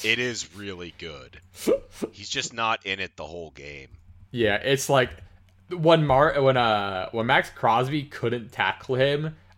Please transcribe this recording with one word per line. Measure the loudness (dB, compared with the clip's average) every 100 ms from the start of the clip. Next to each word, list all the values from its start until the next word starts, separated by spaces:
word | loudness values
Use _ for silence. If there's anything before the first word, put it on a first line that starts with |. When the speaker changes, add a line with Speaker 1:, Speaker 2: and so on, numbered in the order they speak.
Speaker 1:
it | 0 0
is | 0 -4 -10 -12
really | -12 -10 -14 -12
good. | -14 -14 -18 -20 -20 -6 -2
Speaker 2:
<laughs> | -2 -2 -12 -12
Speaker 1:
He's | -12 -8
just | -8 -6
not | -4 -2 -2 -4
in | -6
it | -6 -10
the | -12
whole | -12 -12
game. | -14 -16 -16 -18 -20 -20 -20 -12
Speaker 2:
Yeah, | 0 0 2
it's | 0 -2 2
like | 2 2 -4 -20 -20 _ _ _
when | 0 4 4 6
Mar-, | 4 4 4
when, | 4 4
uh, | 4 2 0 -4 -4
when | -4 2
Max | 2 2
Crosby | 0 2 2 2 -4
couldn't | -8 -6 -4 -4 -8
tackle | -2 -2 -2 -4 0
him, | 0 0 -4 -10 -20